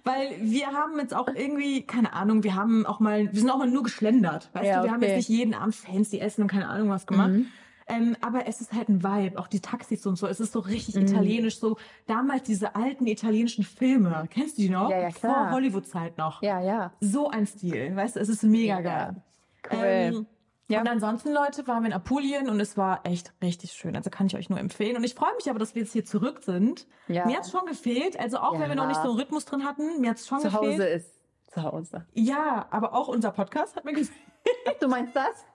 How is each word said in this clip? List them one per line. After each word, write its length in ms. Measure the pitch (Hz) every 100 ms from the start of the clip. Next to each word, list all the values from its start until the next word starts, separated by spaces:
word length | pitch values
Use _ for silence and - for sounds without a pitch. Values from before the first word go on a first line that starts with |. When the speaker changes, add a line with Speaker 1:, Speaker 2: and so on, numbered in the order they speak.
Speaker 1:
weil 340 | - 269 277 196
wir 280 | 220 240 277
haben 300 | 277 311 311
jetzt 140 | 277
auch 140 | - 247
irgendwie, 580 | 269 277 294 285 269 -
keine 280 | 233 226
Ahnung, 300 | 170 196 220
wir 120 | 208 190
haben 300 | 214 226 214
auch 140 | 202
mal, 320 | 214 208 208
wir 80 | 202
sind 100 | 247
auch 80 | 262
mal 100 | 262
nur 140 | 254
geschlendert, 640 | 233 - 214 247 180 151 -
weißt 120 | - 196
Speaker 2:
Ja, 120 | 185
Speaker 1:
du, 40 | 190
wir 60 |
haben 60 | 233
Speaker 2:
okay. 100 | 214
Speaker 1:
jetzt 80 | 196
nicht 120 | 233
jeden 240 | 226 233
Abend 220 | 151 214 220
fancy 440 | - 190 214 202
essen 220 | 208 208
und 40 | 202
keine 200 | 190 185
Ahnung 220 | 190 214
was 160 | 190 -
gemacht. 240 | 190 190
Speaker 2:
Mhm. 160 | 190 247 - - _ -
Speaker 1:
Ähm, 280 | 233 233 226
aber 260 | 233 240 -
es 140 | 226
ist 120 | 226
halt 160 | 214 220
ein 140 | 196
Vibe, 340 | 190 208 190 190
auch 80 | 185
die 120 | 202
Taxis 460 | - 240 - 214 202
und 100 | 180
so, 80 | 196
es 120 | 196
ist 120 | 226
so 60 | 226
richtig 360 | 185 220 - 196
Speaker 2:
Mhm. 60 |
Speaker 1:
italienisch, 560 | 196 202 190 226 220 -
so 180 | 220 220 - - -
damals 360 | 220 262 262
diese 320 | 254 208 202 208
alten 300 | 247 277 240
italienischen 560 | 220 226 214 233 226
Filme, 640 | 196 - 254 269 185 160 160
kennst 260 | - 302 -
du 60 |
die 60 | 196
noch? 200 | 185 190
Speaker 2:
Ja, 100 | 185
ja, 100 | 175
klar. 360 | 170 226 269 202
Speaker 1:
Vor 40 | 262
Hollywood-Zeit 600 | 262 196 185 180 165 170
noch. 240 | 160 147
Speaker 2:
Ja, 180 | 202 190
ja. 300 | 185 226 180 -
Speaker 1:
So 280 | 208 226 294
ein 160 | 220 208
Stil, 500 | - 180 139 135 190
weißt 200 | 220 -
du, 40 |
es 100 | 208
ist 140 | 220
mega 340 | 220 220 226 190
Speaker 2:
Mega. 40 |
Speaker 1:
geil. 340 | 175 160 175 185 _ _ _ _ -
Speaker 2:
Cool. 80 | 226
Speaker 1:
Ähm, 420 | 233 185 175 226 220 _ _ _ _
Speaker 2:
Ja. 100 | 214
Speaker 1:
und 80 | 226
ansonsten, 460 | 233 214 226 294
Leute, 340 | 294 285 285 254
waren 160 | 233
wir 40 | 226
in 60 |
Apulien 540 | 185 - 262 277 285 269
und 100 | 214
es 160 | 208 -
war 240 | 190 185
echt 300 | - 175 - _
richtig 300 | 180 175 -
schön. 200 | - 170 -
Also 120 | -
kann 180 | - 196
ich 100 | 185
euch 120 | -
nur 80 | 190
empfehlen. 360 | - - 214 247
Und 80 |
ich 120 | 240 -
freue 200 | 311 466
mich 140 | 294
aber, 100 | 226
dass 160 | 214 233
wir 60 |
jetzt 100 | 214
hier 140 | 233 -
zurück 380 | 208 226 302
sind. 440 | - 180 220 339 - _ -
Speaker 2:
Ja. 160 | 170 185
Speaker 1:
Mir 100 | 294
hat's 140 | -
schon 140 | 359 370
gefehlt. 520 | 302 240 240 349 -
Also 200 | 233 247
auch 160 | -
wenn 80 | 311
wir 60 | 294
Speaker 2:
Ja. 60 | 226
Speaker 1:
noch 120 | 160
nicht 140 | 156
so 60 | 262
einen 100 | 226
Rhythmus 240 | 269 302
drin 220 | - 277 277
hatten, 340 | 285 302 330
mir 120 | 240
hat's 140 | 226 -
schon 120 | 269
Speaker 2:
Zu 80 | 294
Speaker 1:
gefehlt. 220 | 208 214 -
Speaker 2:
Hause 100 | 185
ist 240 | 170 - _ _ _ _
zu 140 | -
Hause. 420 | 156 156 165 170 170
Speaker 1:
Ja, 540 | - 226 277 302 233 -
aber 220 | - 220
auch 160 | 240 285
unser 220 | 247 220
Podcast 440 | - 196 294 370 -
hat 80 |
mir 80 | 285
gefehlt. 260 | 302 294 - - _ -
<laughs> 340 | 494 - -
Speaker 2:
Du 80 | 277
meinst 260 | 254 240
das? 320 | 277 269 453 -